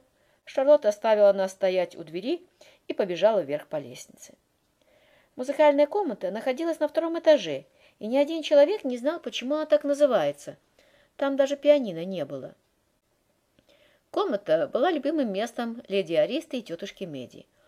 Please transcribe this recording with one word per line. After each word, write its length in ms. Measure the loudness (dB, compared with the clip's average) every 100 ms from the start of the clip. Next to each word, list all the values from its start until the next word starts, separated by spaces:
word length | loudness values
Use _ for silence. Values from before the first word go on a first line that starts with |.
| _ _ _ _
Шарлотта 460 | -10 -2 4 4 4
оставила 420 | 0 2 6 6
нас 220 | 4 -2
стоять 420 | -2 0 0 -2 -8
у 80 |
двери 420 | -12 -10 -6 -6 -8 _ -20 _ -8
и 40 |
побежала 460 | -4 -4 0 2 2
вверх 280 | -2 -6 -6
по 100 | -10
лестнице. 560 | -10 -16 -20 _ -20 _ _ _ _ _ _ _ _ _ _ -10
Музыкальная 500 | -6 4 4 6 2
комната 440 | 0 -4 -4 -6
находилась 500 | -4 -4 -4 -4 -2
на 80 | -2
втором 280 | -2 -2 0
этаже, 460 | 4 4 2 -8 -10 _ _ _
и 80 | -2
ни 100 | 0
один 260 | 0 -2
человек 400 | 2 4 6 2
не 140 | -4 -4
знал, 240 | -4 -4
почему 340 | -8 -8 -4 -4
она 100 | 2
так 200 | 0 2
называется. 720 | 2 2 4 0 -6 -14 -20 _ _ _ _ _ -6
Там 220 | -2 0
даже 180 | 0 2
пианино 480 | 4 4 2 -6
не 220 | -6 -6 -6
было. 300 | -8 -12 -18 _ _ _ _ _ _ _ _ _ _ _ _ _ _ _
Комната 560 | -4 -2 -4 0 0 0
была 240 | 0 0
любимым 400 | 0 -2 -2 -2
местом 500 | -4 -6 -6 -8 -10 -4
леди 280 | -4 0 0
Аристы 440 | 0 -2 -6 -10
и 20 |
тетушки 440 | -10 -12 -12 -12 -12
Меди. 400 | -10 -14 -18 -20 _